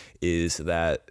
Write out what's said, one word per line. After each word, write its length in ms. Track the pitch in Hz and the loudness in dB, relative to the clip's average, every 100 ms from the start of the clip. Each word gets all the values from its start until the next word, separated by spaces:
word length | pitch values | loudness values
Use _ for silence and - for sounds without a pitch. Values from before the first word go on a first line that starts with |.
| - - | -20 -4
is 380 | 87 85 82 - | 0 2 0 -2
that 520 | 78 85 82 73 - | -2 0 0 -2 -6